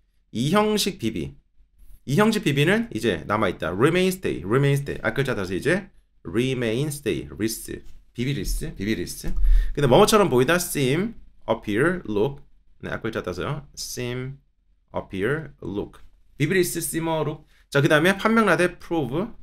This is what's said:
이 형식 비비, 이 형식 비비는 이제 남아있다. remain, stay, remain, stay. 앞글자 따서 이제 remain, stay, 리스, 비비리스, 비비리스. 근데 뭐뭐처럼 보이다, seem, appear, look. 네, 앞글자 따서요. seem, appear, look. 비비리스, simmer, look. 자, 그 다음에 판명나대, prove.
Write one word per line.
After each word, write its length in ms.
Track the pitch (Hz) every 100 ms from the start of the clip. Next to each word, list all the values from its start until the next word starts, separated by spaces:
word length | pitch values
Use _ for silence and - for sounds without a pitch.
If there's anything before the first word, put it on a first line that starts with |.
| _ _ _
이 200 | 104 139
형식 460 | 208 214 214 196 -
비비, 360 | 113 85 69 - _ _ _ _ - - -
이 100 | 147
형식 280 | 214 214 -
비비는 440 | 139 156 214 226 107
이제 300 | 113 82 71
남아있다. 400 | 107 98 - 82
remain, 340 | 92 147 180 185
stay, 360 | 185 92 64 90
remain, 340 | 127 139 139
stay. 200 | 139 73
앞글자 320 | 110 143 135 104
따서 180 | 92
이제 360 | 90 127 185 190 - _ _ 85
remain, 600 | 101 131 127 113 117 151
stay, 420 | 139 107 69 69 73
리스, 460 | 113 - - - - - _
비비리스, 600 | - 127 139 90 - 87 -
비비리스. 580 | 101 95 87 - - - - - -
근데 140 | - 143
뭐뭐처럼 420 | 160 208 214 175
보이다, 260 | 127 131 175
seem, 600 | 175 147 127 156 226 - - - -
appear, 520 | 113 - 104 165 180 -
look. 320 | 101 131 139 - - _ -
네, 100 | -
앞글자 300 | - 113 110
따서요. 460 | 92 87 90 151 - -
seem, 600 | - 123 123 127 131 139 _ _ _ _ _ 92
appear, 540 | - 95 107 156 143 -
look. 380 | 87 101 80 - - _ _ -
비비리스, 400 | 139 190 170 170
simmer, 420 | 160 160 165 160
look. 200 | 147 156 - _ -
자, 120 | 139
그 80 | 147
다음에 260 | 151 180 196
판명나대, 600 | 214 226 208 165 180 -
prove. 460 | - 165 123 147 233 -